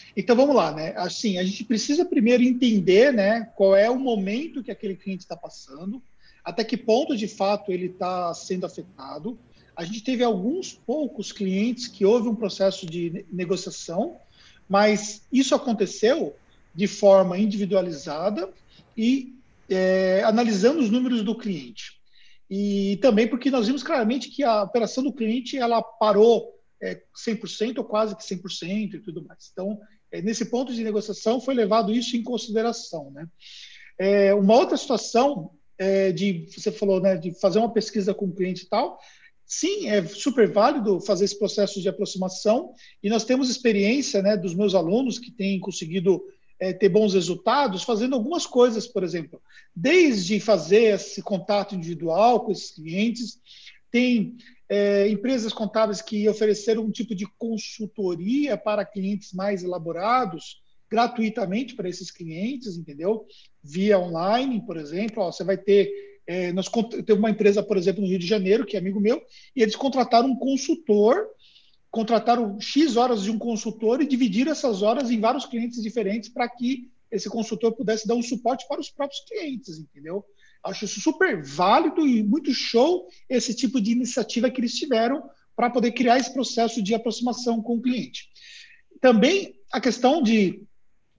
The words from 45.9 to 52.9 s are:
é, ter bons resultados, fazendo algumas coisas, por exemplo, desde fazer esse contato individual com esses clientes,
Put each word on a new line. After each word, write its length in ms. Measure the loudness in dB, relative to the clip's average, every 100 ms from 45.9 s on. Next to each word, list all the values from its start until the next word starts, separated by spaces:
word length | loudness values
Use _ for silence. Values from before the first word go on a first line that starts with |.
| -2 0 0 -2 -20 _ -8
é, 120 | -6
ter 160 | 2 2
bons 260 | 4 4
resultados, 680 | 2 0 -2 0 2 2 0
fazendo 320 | -2 -2 0
algumas 320 | -2 -2 -4 0
coisas, 400 | 4 4 4 -4
por 160 | -4
exemplo, 400 | -4 -4 -8 -14 _ -20 -18
desde 640 | -4 2 4 4 2 0 0
fazer 560 | 2 2 4 4 6
esse 260 | 2 -2 -12
contato 540 | -4 -4 0 -2 -2
individual 720 | -6 -8 -6 -2 4 4 4
com 80 | 0
esses 180 | -6 -8
clientes, 720 | -14 -8